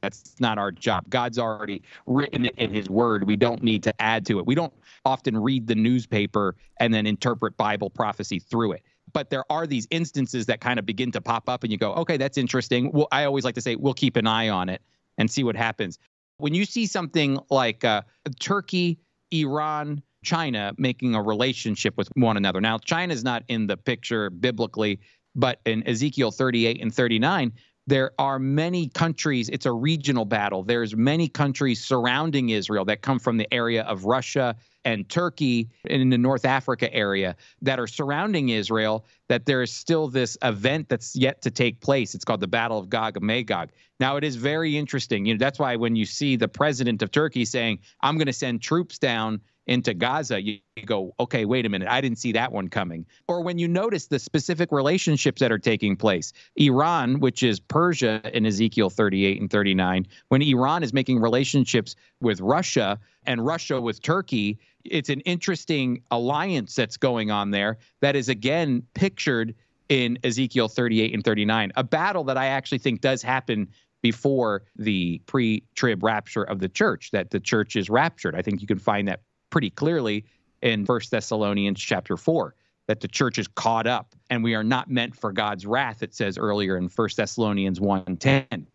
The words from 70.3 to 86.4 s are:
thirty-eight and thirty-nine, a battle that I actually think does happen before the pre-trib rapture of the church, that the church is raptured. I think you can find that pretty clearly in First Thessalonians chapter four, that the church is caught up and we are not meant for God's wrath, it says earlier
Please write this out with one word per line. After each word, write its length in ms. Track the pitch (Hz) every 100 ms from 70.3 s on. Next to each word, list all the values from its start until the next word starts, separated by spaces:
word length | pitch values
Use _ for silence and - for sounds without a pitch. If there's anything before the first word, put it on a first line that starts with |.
| 117 131 127 113
thirty-eight 440 | - 120 110 110
and 120 | 107
thirty-nine, 480 | 107 107 104 113 101
a 80 | -
battle 400 | 131 160 180 190
that 140 | 135 131
I 80 | 135
actually 320 | 135 - 131
think 220 | 139 113
does 200 | 139 131
happen 480 | 123 131 - 110 95 - _ _
before 640 | 117 113 143 135 113 101 - -
the 440 | 107 95 87 85 -
pre-trib 800 | 135 113 110 _ - 127 101
rapture 400 | 107 107 - -
of 160 | 101 98
the 80 | 95
church, 420 | - 208 95 -
that 200 | 104 90
the 100 | 101
church 340 | - 113 104
is 160 | 110 95
raptured. 460 | 113 160 - - 85
I 60 |
think 180 | 92 98
you 80 | 104
can 100 | 98
find 300 | - 104 101
that 140 | 95 _ _ _
pretty 220 | 160 110
clearly 540 | - 147 165 117 104 107 _ _ _
in 240 | 123 110
First 260 | 101 123 -
Thessalonians 720 | 113 - 110 104 101 101 98
chapter 360 | - 98 - 87
four, 380 | - 165 82 _ _ _ -
that 120 | 107
the 80 | 98
church 300 | - 131 110
is 100 | 104
caught 380 | - 113 113 113
up 280 | 123 - _ _
and 160 | 123
we 100 | 113
are 100 | 110
not 260 | 110 127 -
meant 260 | 123 117 -
for 160 | 110
God's 320 | 95 107 101
wrath, 380 | 101 120 131 107
it 120 | 104
says 220 | - 101
earlier 400 | 92